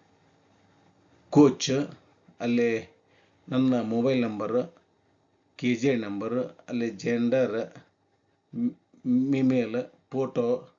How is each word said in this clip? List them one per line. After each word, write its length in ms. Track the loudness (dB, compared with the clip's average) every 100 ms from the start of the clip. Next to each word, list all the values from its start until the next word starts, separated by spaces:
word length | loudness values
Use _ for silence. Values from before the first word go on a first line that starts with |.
| _ _ _ _ _ _ _ _ _ _ _ _ 2
ಕೋಚ್, 400 | 6 6 6 -2 -2 -4 -10 _ _ _ -6
ಅಲ್ಲಿ 600 | -2 0 0 -2 -8 _ _ _ _ _ -6
ನನ್ನ 320 | 0 2 0
ಮೊಬೈಲ್ 420 | 0 0 0 0
ನಂಬರ್, 480 | -2 -4 -4 -2 -4 -10 _ _ _ _ _ _ _ -6
ಕೆ 160 | -2
ಜೆ 220 | 0 0 0
ನಂಬರ್, 420 | -4 -6 -4 -4 -6 -12 -8
ಅಲ್ಲಿ 220 | -6 -4
ಜೆಂಡರ್, 680 | -4 -4 0 0 2 0 -2 -6 -12 -20 _ _ _ _ _ _
ಮ್-, 920 | -4 -4 -4 _ _ 0 0 2 2
ಮೇಲ್, 460 | 2 2 0 -4 -6 _ -8
ಫೋಟೋ 340 | -4 -2 -2 -2 -2 -6